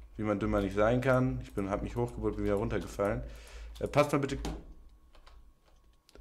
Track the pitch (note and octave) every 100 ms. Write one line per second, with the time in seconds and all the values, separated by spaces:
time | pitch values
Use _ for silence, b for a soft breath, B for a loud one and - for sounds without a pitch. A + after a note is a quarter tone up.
0 | - - G#2+ G2+ A2 G#2+ G2 G2 G#2+ B2+
1 | C3 B2+ B2+ B2+ - - G2 G2 G2+ A#2+
2 | A#2+ - A2 G2+ G2+ G2+ A#2 G#2+ F2+ -
3 | G2+ A#2+ - B B B B - G#2 C#3+
4 | D3 D3 C3+ C3+ - - - - - -
5 | - - - - - _ _ - _ _
6 | _ -